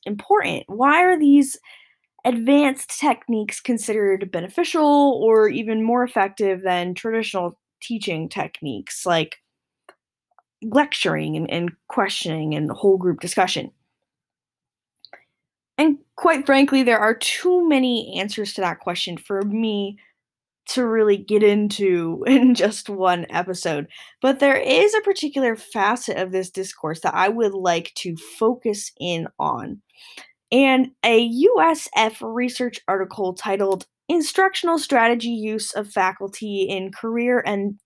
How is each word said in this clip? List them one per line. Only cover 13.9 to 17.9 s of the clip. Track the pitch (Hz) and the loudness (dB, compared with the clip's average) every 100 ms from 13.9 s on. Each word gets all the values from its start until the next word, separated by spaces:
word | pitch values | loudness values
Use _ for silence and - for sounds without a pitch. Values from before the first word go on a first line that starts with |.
| _ _ _ _ _ _ _ _ _ _ _ - - _ _ _ _ _ - | _ _ _ _ _ _ _ _ _ _ _ -20 -20 _ _ _ _ _ 0
And | 311 285 _ | 2 0 _
quite | - 349 285 | 0 2 2
frankly, | 285 269 277 269 | 4 4 6 4
there | 240 220 | 4 4
are | 214 | 2
too | 226 - - 359 359 339 | 0 -2 -2 2 2 4
many | 269 254 | 2 2